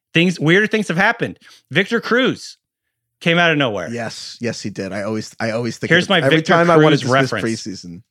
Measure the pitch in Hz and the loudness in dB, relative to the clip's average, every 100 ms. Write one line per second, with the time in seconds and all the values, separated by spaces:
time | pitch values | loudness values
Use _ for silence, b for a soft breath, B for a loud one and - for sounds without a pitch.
0 | _ 165 180 165 147 180 208 220 - 170 | _ 0 2 2 2 2 2 -2 -2 0
1 | 196 175 120 87 b b b 139 196 233 | 0 0 -6 -8 b b b -2 -2 -2
2 | - 240 240 113 - - _ _ _ _ | -2 0 0 -2 -10 -20 _ _ _ _
3 | _ _ 175 170 170 147 131 98 117 117 | _ _ 0 2 4 2 0 -2 -6 -6
4 | 110 - - - 117 - 110 101 95 98 | -8 -10 -16 -8 -8 -6 -8 -8 -8 -6
5 | 101 110 - - 113 113 120 - 120 170 | -6 -6 -8 -8 -4 -4 -4 -6 0 2
6 | 175 185 135 160 160 170 175 160 151 156 | 2 0 2 2 2 4 6 6 6 4
7 | 123 131 131 110 113 113 110 95 90 85 | 2 2 2 -2 -4 -6 -8 -14 -14 -18
8 | - | -8